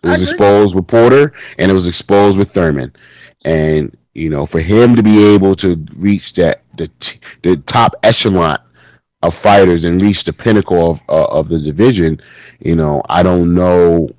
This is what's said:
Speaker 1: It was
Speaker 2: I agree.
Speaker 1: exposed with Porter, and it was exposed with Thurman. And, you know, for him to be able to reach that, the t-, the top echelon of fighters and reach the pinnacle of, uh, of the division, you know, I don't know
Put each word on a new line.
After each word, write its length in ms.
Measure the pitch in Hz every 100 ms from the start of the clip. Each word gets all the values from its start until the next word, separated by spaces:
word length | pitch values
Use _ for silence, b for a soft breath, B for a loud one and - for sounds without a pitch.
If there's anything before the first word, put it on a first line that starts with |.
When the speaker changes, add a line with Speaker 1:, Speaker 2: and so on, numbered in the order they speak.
Speaker 1:
It 40 | 85
was 40 |
Speaker 2:
I 20 |
agree. 80 | 90
Speaker 1:
exposed 500 | 92 - 104 101 104 92
with 100 | 90
Porter, 460 | 117 120 135 147 B B B
and 120 | 92
it 40 |
was 120 | 95 87
exposed 520 | - - 101 101 98
with 140 | 101
Thurman. 400 | 98 85 71 64 _ b b b b
And, 520 | - 80 78 78 73 _ _
you 160 | - 80
know, 160 | 71 71
for 140 | 82
him 340 | 80 107 120
to 80 | 117
be 220 | 107 107 104
able 220 | 104 95 95
to 280 | 95 85 78 -
reach 380 | 98 101 -
that, 280 | - 85 - _ -
the 120 | 80 _
t-, 180 | - - B B
the 140 | - 87
top 380 | - 123 117 -
echelon 540 | - 117 113 92 82 71 _ b b b _ _
of 120 | 85
fighters 500 | - 104 101 92 85
and 160 | 85 90
reach 220 | 101 98
the 100 | -
pinnacle 600 | 78 117 107 90 87 85
of, 100 | 78 -
uh, 160 | 78
of 240 | 76 78 80
the 100 | 82
division, 640 | 73 76 120 110 82 78 B B B B
you 160 | - 82
know, 260 | 78 71 -
I 160 | 87
don't 280 | 90 90 85
know 580 | 87 90 90 85 85 73